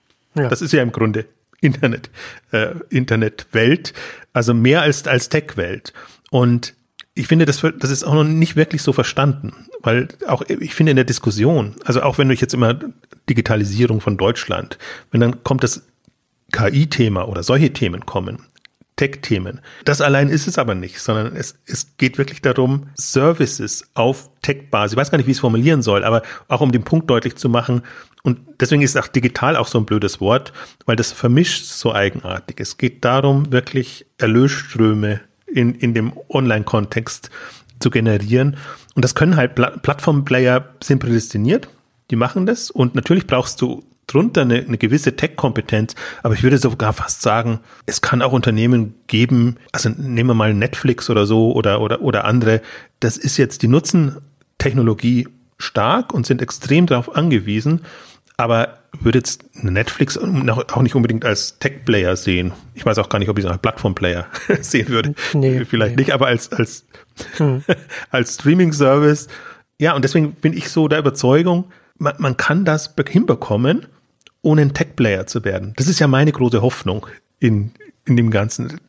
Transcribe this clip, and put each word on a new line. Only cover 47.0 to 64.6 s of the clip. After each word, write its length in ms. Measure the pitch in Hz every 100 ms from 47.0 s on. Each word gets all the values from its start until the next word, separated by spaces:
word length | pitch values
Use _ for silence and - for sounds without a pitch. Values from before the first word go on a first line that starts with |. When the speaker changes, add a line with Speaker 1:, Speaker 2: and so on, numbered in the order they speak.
| - -
Speaker 2:
sagen, 380 | 117 110 117 113 - - -
es 140 | -
kann 220 | - 120
auch 100 | 127
Unternehmen 640 | 127 120 110 117 123 107 - -
geben, 500 | 107 123 127 120 120 -
also 180 | - 117
nehmen 420 | 117 139 117 123
wir 40 |
mal 180 | 113 107
Netflix 560 | 101 120 - 135 120 -
oder 180 | 113 104
so 260 | 110 113
oder, 280 | 117 104 107
oder, 220 | 107 117
oder 220 | 139 107
andere, 360 | 101 120 110 110 - - - _
das 180 | 120 -
ist 200 | - -
jetzt, 260 | 123 -
die 60 | 117
nutzen 480 | 139 - 180 143 - - _ _ _
Technologie 720 | 139 123 113 104 120 123 131 - _ _
stark 540 | - - 107 208 247
und 140 | 185 117
sind 160 | -
extrem 440 | - - - 151 175
darauf 280 | 123 -
angewiesen, 680 | - 165 120 98 107 131 160 - - - - _ -
aber 420 | 117 113 120 - _ -
würde 200 | 117 123
jetzt 260 | - - - -
Netflix 560 | 95 90 117 - 139 -
auch 640 | - 156 127 113 - 120
nicht 140 | 123 135
unbedingt 280 | 113 110
als 360 | 120 101 - -
Tech-Player 560 | - 143 120 107 90 92
sehen. 340 | - 90 90 - -
Ich 100 | -
weiß 140 | 117 107
auch 120 | 98
gar 100 | 104
nicht, 80 | 101
ob 100 | 104
ich 60 |
es 60 | 95
als 100 | 90
Plattform-Player 640 | 110 - 104 92 90 87 - -
<laughs> 160 | - 202